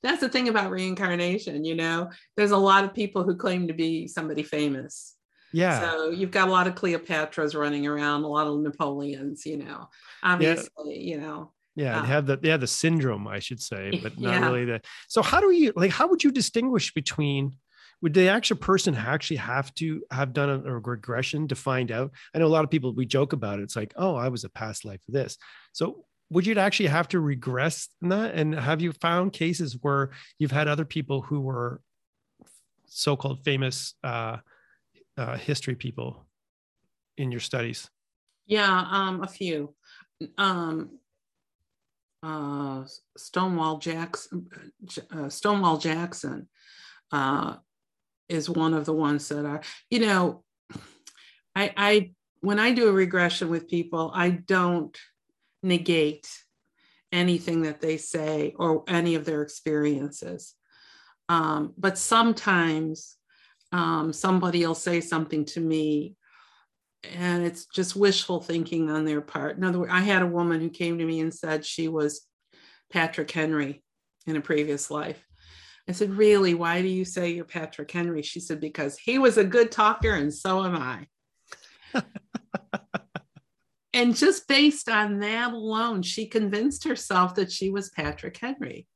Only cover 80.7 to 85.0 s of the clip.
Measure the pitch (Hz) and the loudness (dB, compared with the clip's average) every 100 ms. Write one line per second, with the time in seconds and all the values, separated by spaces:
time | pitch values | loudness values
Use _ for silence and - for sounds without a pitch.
80.7 | 175 127 117 147 _ _ _ _ - - | -2 -4 -8 -12 _ _ _ _ -20 -20
81.7 | _ - 262 - - _ - _ - _ | _ -6 -4 -4 -14 _ -14 _ -12 _
82.7 | - _ - _ - _ _ _ _ _ | -10 _ -10 _ -18 _ _ _ _ _
83.7 | _ _ 247 240 233 311 381 - 277 294 | _ _ 2 4 6 4 4 2 4 4
84.7 | 294 - 220 | 2 0 2